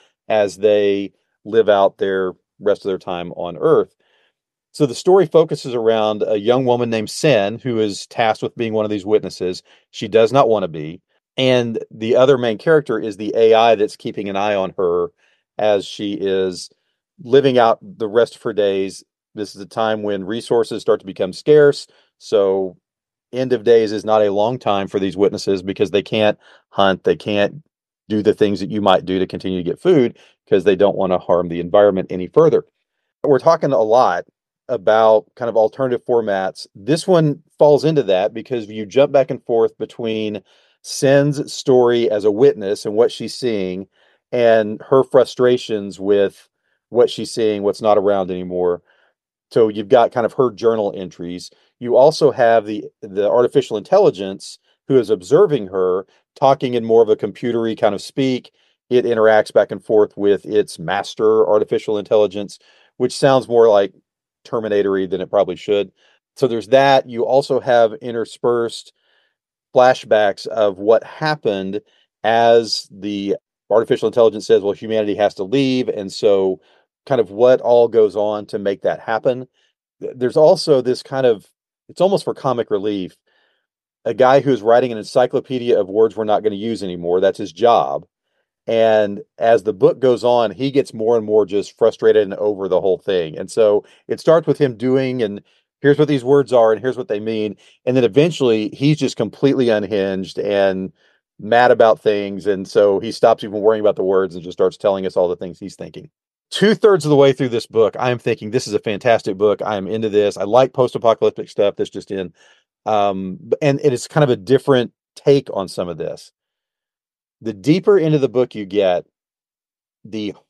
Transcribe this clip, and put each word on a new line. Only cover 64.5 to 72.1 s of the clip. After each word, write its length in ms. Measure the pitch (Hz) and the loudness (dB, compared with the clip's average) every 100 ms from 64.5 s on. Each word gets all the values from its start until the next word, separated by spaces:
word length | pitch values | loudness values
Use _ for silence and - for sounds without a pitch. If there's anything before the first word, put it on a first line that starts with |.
| 123 107 101 98 95 92 | -8 -2 -2 0 -2 -2
than 140 | 90 | -6
it 80 | 90 | -2
probably 240 | 101 90 85 | 0 0 -4
should. 360 | - 101 98 _ _ _ _ - | -2 -2 -2 _ _ _ _ -4
So 120 | 127 | -2
there's 200 | 113 104 | -2 2
that. 420 | 131 139 135 127 | 4 4 2 0
You 160 | 117 110 | -6 0
also 340 | 131 143 127 | 0 0 -4
have 340 | 135 120 113 | 2 2 2
interspersed 1000 | 110 127 117 104 - 123 120 117 - - _ _ _ _ _ _ _ _ 127 | 0 -10 -8 -8 -4 -2 -2 -4 -8 -20 _ _ _ _ _ _ _ _ 4
flashbacks 720 | 127 127 113 107 104 95 - | 4 4 0 2 2 -2 -8
of 320 | 113 104 92 | -2 -2 -2
what 260 | 104 - | 2 2
happened 800 | - - 156 151 117 98 95 104 _ _ _ | 0 -8 -6 -4 -4 -4 -6 -10 _ _ _